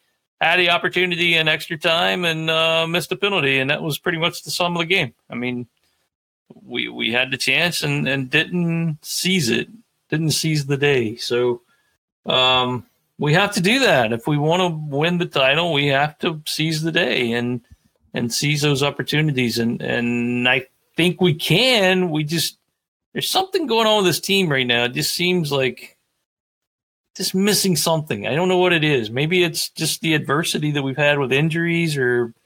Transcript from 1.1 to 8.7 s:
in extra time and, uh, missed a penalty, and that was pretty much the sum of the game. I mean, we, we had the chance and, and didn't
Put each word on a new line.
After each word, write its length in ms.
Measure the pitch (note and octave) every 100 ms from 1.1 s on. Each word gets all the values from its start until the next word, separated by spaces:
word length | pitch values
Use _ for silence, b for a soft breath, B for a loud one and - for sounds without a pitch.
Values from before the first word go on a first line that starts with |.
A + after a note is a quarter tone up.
| E3+ F3
in 120 | E3 D#3
extra 300 | D#3 - D#3+
time 460 | F3 E3 F#3+ F#3+
and, 260 | F3 D#3+ D#3+
uh, 360 | D#3+ E3 E3 E3
missed 260 | F3 D3+
a 40 | F3+
penalty, 420 | G3+ G3 C#3 C3+
and 100 | C3
that 100 | D3
was 160 | D#3+ C#3+
pretty 200 | - E3
much 240 | E3+ E3+
the 80 | -
sum 240 | - F3 F3
of 40 |
the 60 | E3
game. 280 | F#3+ C3 - _
I 40 | B2
mean, 300 | B2 B2 A#2+ _ _ _ _ _ _ _ _ -
we, 240 | - A#2+ A#2+
we 240 | A#2+ A#2
had 180 | A#2+ C3
the 60 | C3+
chance 440 | - C3+ E3+ D#3
and, 260 | D3+ C#3+ D3
and 200 | C#3 C3
didn't 720 | D3+ E3 F3+ E3+